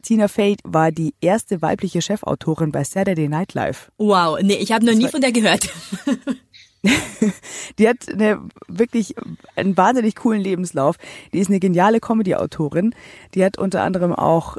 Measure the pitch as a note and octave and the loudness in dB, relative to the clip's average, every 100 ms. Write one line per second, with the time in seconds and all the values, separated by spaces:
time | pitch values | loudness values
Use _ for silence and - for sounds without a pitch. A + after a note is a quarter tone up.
0 | - A3 G3+ - G3+ G3+ - D#3+ D#3+ D#3 | 0 2 2 2 0 0 -2 2 2 0
1 | D#3 - E3 A3 - F3+ D#3+ G3+ F#3 F3 | -4 -2 0 0 -2 -4 -2 -2 -2 -2
2 | - D3 - - - D#3 D#3 C#3+ C#3+ G3 | -2 -4 -4 -4 -2 -2 -2 -2 -4 -2
3 | G3 E3 D3 D3+ G3 - G2+ A2+ - - | -2 0 -2 -2 -4 -4 -4 -6 -12 -2
4 | G#3+ F#3+ E3 D3+ G3 G3+ G3 A3+ A#3 A3 | 2 4 2 2 2 0 0 2 4 4
5 | B3+ D#4 C4 A#3 G#3+ E3 - E3 - F#3+ | 2 2 0 2 2 2 0 -8 -12 -8
6 | - B3 - C4 _ - - _ G3 C#4+ | -4 -4 -4 -8 _ -20 -20 _ 0 0
7 | - - G#3+ - - - - - A3 B3 | -2 -2 -2 -2 -10 -16 -8 2 2 2
8 | - F#3+ G#3+ F#3 - - - E3+ A#3+ A#3 | -4 0 0 0 -6 -20 -6 -2 -2 -2
9 | G3 - - E3 - - F#3+ F#3 F#3+ B3+ | -4 -8 -14 -14 -10 -4 0 2 4 4
10 | A3 - A#3 G#3+ F#3+ F3 F3+ C#3+ C#3 E3+ | 0 0 0 0 -2 -4 -4 0 0 -2
11 | - - - - F#3+ G3 F#3 E3+ G3 A3+ | -8 -20 -6 -2 2 2 2 4 4 2
12 | - A3+ F#3+ - - - D3 D#3 G#3+ - | 0 0 0 -2 -2 -4 -4 -2 -2 -4
13 | - - - F#3+ F#3+ - F#3+ F#3 G2+ F#3 | -12 -20 -6 0 0 0 -2 0 0 0
14 | F3 - - E3 - | 0 0 2 2 0